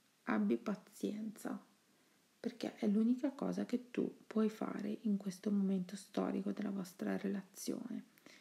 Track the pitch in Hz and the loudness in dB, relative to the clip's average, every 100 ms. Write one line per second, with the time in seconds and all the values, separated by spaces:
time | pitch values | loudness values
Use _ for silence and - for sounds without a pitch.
0 | _ _ - - 202 233 - 190 - - | _ _ 0 2 4 2 0 -6 -8 -6
1 | 196 208 220 208 - 196 - _ _ _ | -4 -4 -6 -8 -8 -8 -12 _ _ _
2 | _ _ _ _ 233 - - - 220 208 | _ _ _ _ -8 -4 -6 0 4 6
3 | 226 247 285 262 190 180 202 247 - - | 6 4 0 0 -2 0 0 -2 0 0
4 | - - - 220 214 214 - - 202 214 | 0 -2 -2 2 2 0 -4 -4 -4 -2
5 | 214 196 196 180 214 202 190 190 180 196 | 2 2 0 -4 2 4 4 2 0 -8
6 | - - 190 196 196 202 208 196 180 - | -6 -2 0 0 -2 -2 -2 -4 -6 -4
7 | 208 185 202 - - - - - - - | -2 0 0 -2 -6 -8 -4 -4 -4 -8
8 | - _ - - | -10 _ -20 -20